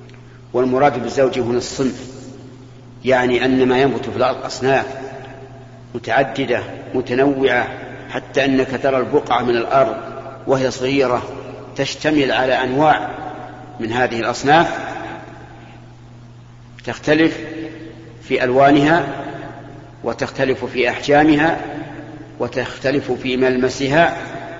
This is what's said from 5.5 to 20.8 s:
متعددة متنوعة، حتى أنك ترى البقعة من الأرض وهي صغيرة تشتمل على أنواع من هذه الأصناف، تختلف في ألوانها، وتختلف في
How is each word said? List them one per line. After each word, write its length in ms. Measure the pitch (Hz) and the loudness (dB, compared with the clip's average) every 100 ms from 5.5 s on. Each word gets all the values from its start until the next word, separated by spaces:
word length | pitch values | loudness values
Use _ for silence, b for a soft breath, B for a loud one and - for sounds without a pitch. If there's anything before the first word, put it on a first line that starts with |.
| - - - - | -18 -20 -20 -12
متعددة 680 | 120 - 123 139 - 123 113 - - - | -8 0 2 2 0 -2 -2 -4 -12 -6
متنوعة، 760 | 127 120 123 143 135 131 123 107 - - - - | -4 0 2 2 4 2 2 0 -6 -12 -14 -10
حتى 340 | 127 - 143 | -10 -4 0
أنك 360 | 135 131 - 127 | 2 2 2 0
ترى 140 | 139 131 | 0 2
البقعة 460 | 113 147 - 123 | 2 0 2 0
من 140 | 120 117 | 2 0
الأرض 400 | 113 135 113 107 - - - - - | 2 2 2 0 -10 -12 -14 -6 0
وهي 240 | 131 131 | 2 0
صغيرة 520 | 120 127 139 127 120 - - - - - - | -2 0 2 2 0 -4 -12 -14 -14 -10 -6
تشتمل 560 | 139 - 151 151 131 | -6 -2 0 2 2
على 200 | 113 131 | 2 2
أنواع 580 | 123 127 135 156 - - - - - - - - - | 2 0 4 4 4 0 -8 -10 -12 -14 -16 -16 -8
من 120 | 113 | -4
هذه 280 | 120 120 117 | 0 0 0
الأصناف، 580 | 110 120 135 131 135 - - - - - - - - - - - - - - - - - - - - - | -2 0 4 4 4 -2 -8 -10 -12 -14 -16 -18 -20 -20 -20 -20 -20 -20 -20 -20 -20 -20 -20 -20 -20 -12
تختلف 540 | - 113 - 156 160 - - - - - - - - - | -10 -4 2 4 4 0 -10 -10 -12 -12 -16 -16 -18 -14
في 220 | - 131 | -4 0
ألوانها، 640 | 127 131 139 143 147 170 147 - - - - - - - - - | 2 6 8 8 6 4 0 -6 -10 -12 -14 -14 -16 -18 -20 -8
وتختلف 600 | 117 117 123 - 131 123 | -6 -4 -4 -2 0 0
في 260 | 120 120 | -2 0